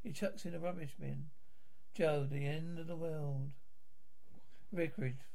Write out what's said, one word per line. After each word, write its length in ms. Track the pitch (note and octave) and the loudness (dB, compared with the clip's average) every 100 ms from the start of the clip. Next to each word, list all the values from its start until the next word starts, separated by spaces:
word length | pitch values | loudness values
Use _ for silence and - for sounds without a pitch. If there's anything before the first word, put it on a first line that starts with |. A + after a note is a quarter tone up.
He 120 | A#3 | -2
chucks 320 | C#3+ G3 - F3+ | 2 2 2 0
in 100 | E3+ | 0
a 40 | |
rubbish 360 | F3 F3 D3 - | 0 0 -2 -2
bin. 280 | C#3 C#3 D3 - - - - - - | -2 0 -2 -2 -2 -2 -2 -2 -2
Joe, 320 | - D#3+ D3 C#3 | 4 4 6 4
the 140 | C#3 C#3+ | 2 2
end 340 | D#3 E3 E3+ | 2 0 -2
of 80 | E3 | -2
the 80 | E3 | 0
world. 540 | E3 D#3 C#3+ C3+ C#3 - - - - - - - - - - - - | 0 0 2 2 0 -2 -2 -4 -4 -4 -2 -2 -4 -2 -4 -4 -2
Vicarage. 540 | F3+ E3 - C3 C3 - | 2 2 2 0 0 -4